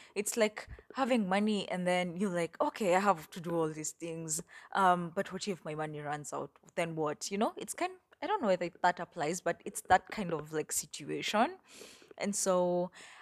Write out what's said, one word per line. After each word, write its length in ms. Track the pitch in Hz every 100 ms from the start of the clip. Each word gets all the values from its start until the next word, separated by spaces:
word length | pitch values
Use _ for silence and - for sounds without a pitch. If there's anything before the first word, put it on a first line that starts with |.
| - -
It's 200 | 220 240
like 320 | 214 - - - _
having 340 | - 254 254 185
money 400 | 196 214 208 -
and 160 | 180 180
then 300 | 180 180 170
you're 180 | 202
like, 260 | 175 165 -
"Okay, 360 | 294 - 202 180
I 40 |
have 300 | 202 165 156
to 100 | 190
do 100 | 170
all 160 | 170 160
these 240 | 156 156
things. 500 | - 165 165 160 156 - - -
Um, 400 | - 190 180 170
but 180 | 180 196
what 140 | 185 -
if 160 | 175
my 100 | 165
money 260 | 151 151 151
runs 320 | 147 147 143
out? 180 | 143 139 - -
Then 200 | - 170 160
what?" 340 | 151 151 -
You 80 | 196
know, 160 | 254 359
it's 160 | -
kind, 200 | - 359 370 _ _
I 60 | 311
don't 160 | 415
know 60 | 226
whether 200 | 180 175 -
that 180 | 180 185
applies, 400 | 170 175 151 180
but 200 | 170 170
it's 180 | - -
that 260 | - 185 -
kind 240 | - 180
of, 200 | 160 151
like, 200 | 156 151
situation. 840 | - - - 147 151 156 214 285 381 _ - - - - -
And 160 | 202
so 560 | 196 190 180 180 175 180 - - -